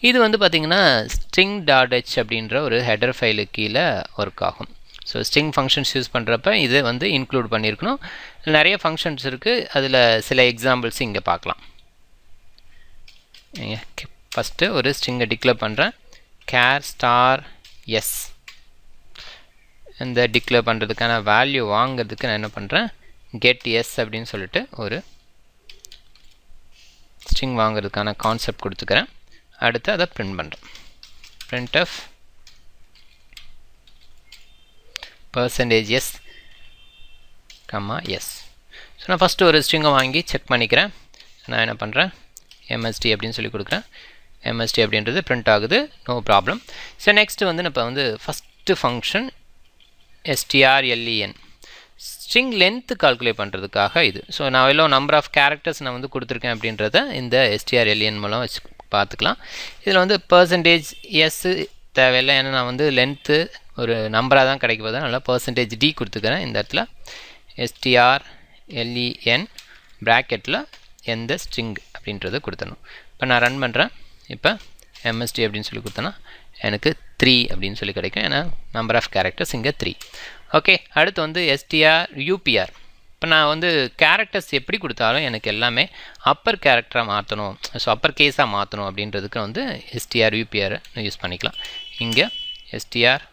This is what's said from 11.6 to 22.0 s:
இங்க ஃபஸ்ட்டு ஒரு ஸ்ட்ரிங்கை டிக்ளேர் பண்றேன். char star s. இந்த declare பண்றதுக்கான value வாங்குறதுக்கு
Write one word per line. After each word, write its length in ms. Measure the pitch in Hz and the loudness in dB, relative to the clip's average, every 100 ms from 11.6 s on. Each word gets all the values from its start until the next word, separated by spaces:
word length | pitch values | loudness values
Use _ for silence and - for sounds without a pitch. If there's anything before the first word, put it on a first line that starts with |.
| - - - _ - _ - - - - - - - - - - _ - _ - 110 | -10 -20 -20 _ -20 _ -20 -20 -20 -20 -20 -20 -20 -20 -20 -20 _ -20 _ -14 -10
இங்க 120 | 110 - - - - _ - | -10 -12 -16 -16 -18 _ -6
ஃபஸ்ட்டு 380 | 113 - 180 185 | -4 -2 -2 0
ஒரு 100 | 127 143 | 0 -2
ஸ்ட்ரிங்கை 300 | - 123 113 117 | -4 -2 -2 0
டிக்ளேர் 280 | 127 120 110 | 2 2 0
பண்றேன். 260 | 107 175 - - - _ - - | 0 -2 -2 -20 -20 _ -20 -2
char 280 | 123 123 139 - | 4 4 2 -4
star 480 | - 123 123 127 135 139 - - - - 110 | -2 2 4 4 2 -2 -20 -20 -20 -6 -4
s. 100 | - - - - - - - - - - - - - - - _ _ - - - 127 | -4 -8 -10 -16 -20 -20 -20 -20 -20 -20 -20 -20 -18 -20 -20 _ _ -20 -20 -12 -6
இந்த 200 | 120 120 | 0 2
declare 320 | 113 - 123 113 | 0 2 0 2
பண்றதுக்கான 460 | 110 107 110 117 117 104 | -2 -2 -2 -2 0 2
value 340 | 104 135 139 110 | 4 4 0 0
வாங்குறதுக்கு 560 | 104 127 131 | 0 0 -2